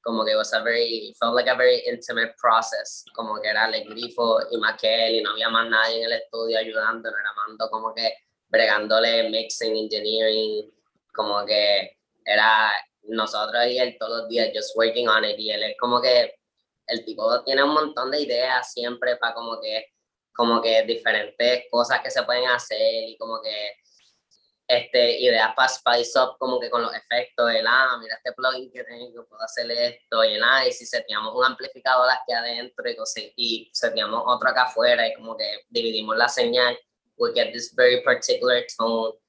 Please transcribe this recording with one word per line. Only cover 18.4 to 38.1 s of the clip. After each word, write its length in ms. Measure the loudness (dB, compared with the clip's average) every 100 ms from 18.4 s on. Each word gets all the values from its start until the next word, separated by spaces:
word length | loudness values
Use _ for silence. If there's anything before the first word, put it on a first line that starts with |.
| 0 -2 -2
siempre 440 | -6 -6 -4 -2 -2
pa' 180 | -2
como 260 | -4 -10 -8
que, 260 | -6 -6 -8 _ _ _ _
como 300 | 0 2 4
que 220 | 4 2
diferentes 800 | 2 -2 0 -2 -4 -2 0 0 0
cosas 320 | 0 2 0
que 120 | 0
se 100 | -4
pueden 240 | 0 0 2
hacer 600 | 0 -2 0 2 0 -8
y 80 | -10
como 240 | -8 -8
que, 300 | -8 -8 -8 -12 _ _ _ _ _ _ _ _ 0
este, 520 | 0 2 2 4 4
ideas 320 | 4 4 2 4
pa' 120 | 2
spice 500 | 2 0 0 2 2
up 180 | 0 0
como 200 | -2 -2
que 80 | -2
con 120 | -2
los 120 | -2
efectos, 560 | -8 -4 -4 -4 0 2
el, 140 | 2 4
ah, 280 | 4 4 0
mira 160 | -8 -10
este 160 | -8
plugin 380 | -2 -2 -2 -10
que 120 | -14
tengo, 420 | -14 -14 -16 -18 -20
puedo 140 | -12
hacer 260 | -10 -6 -4
esto, 540 | -2 -2 -4 _ 2
y 100 | 2
el, 80 | 4
ah, 220 | 4 4 2
y 60 |
si 120 | -2 -6
seteamos 480 | -6 -4 -6 -4
un 100 | 0
amplificador 640 | 0 0 -14 -6 2 4 4
aquí 220 | 2 -2
adentro 560 | -4 -4 -6 -10 -8 -8
y 80 | -6
cosas, 280 | -8 -8 -12 -6
y 340 | -4 -4 -6
seteamos 500 | -2 -2 0 -2 -2 0
otro 220 | 2 2
acá 140 | 2
afuera 420 | 0 2 2 4 0
y 60 |
como 220 | -4 -12 -8
que 260 | -8 -8 _
dividimos 480 | -4 -2 -4 -4 0
la 120 | 2
señal, 480 | 2 0 2 0 -2 _ _ _ -4
we 160 | -2
get 180 | 0 -2
this 200 | -4 -8
very 260 | 4 4 4
particular 600 | 2